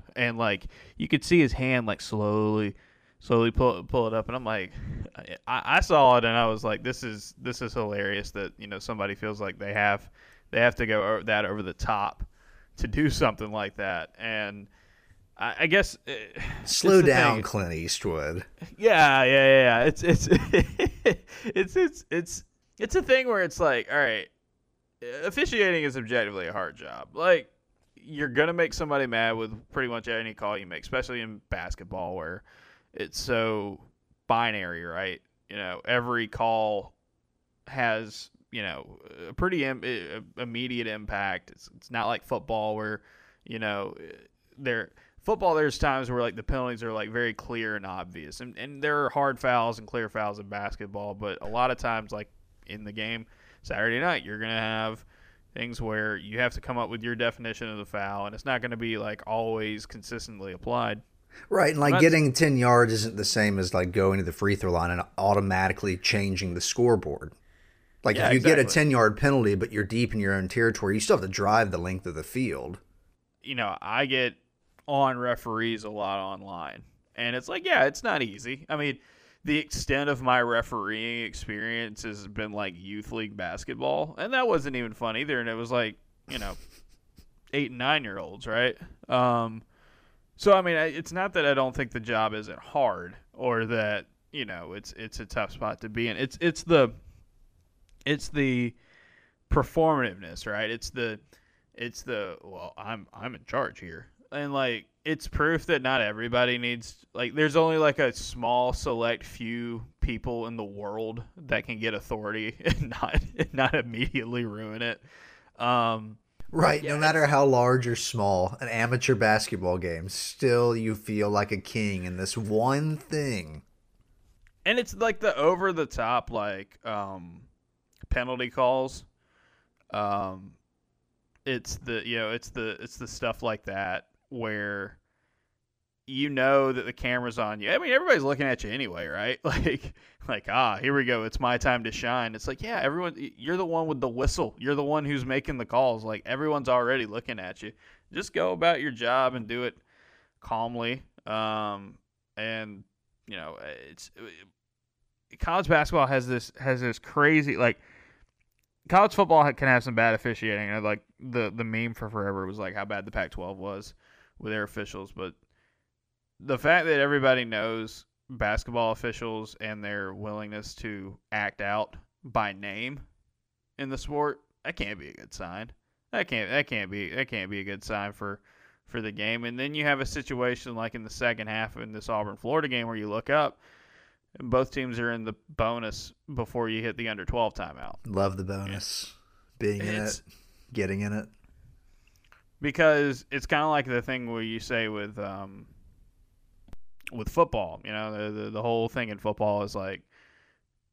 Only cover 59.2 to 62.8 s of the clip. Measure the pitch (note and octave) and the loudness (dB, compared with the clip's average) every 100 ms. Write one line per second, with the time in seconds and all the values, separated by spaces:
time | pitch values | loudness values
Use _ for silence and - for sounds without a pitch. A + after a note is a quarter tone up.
59.2 | - A2 A2+ A2 G#2+ G#2+ - A2+ - A#2 | -4 -4 -2 -2 -4 -6 -10 -16 -12 -10
60.2 | - G#2 F#2+ F2+ A#2 A#2+ A2+ G#2+ - _ | -10 -12 -12 -10 -4 -2 -2 -4 -10 _
61.2 | _ - - G3 D#3 D3 C#3+ F3 E3 D#3+ | _ -20 -2 2 4 4 4 8 8 8
62.2 | D3 B2+ D#3 C3 B2 A#2+ | 6 6 4 6 8 8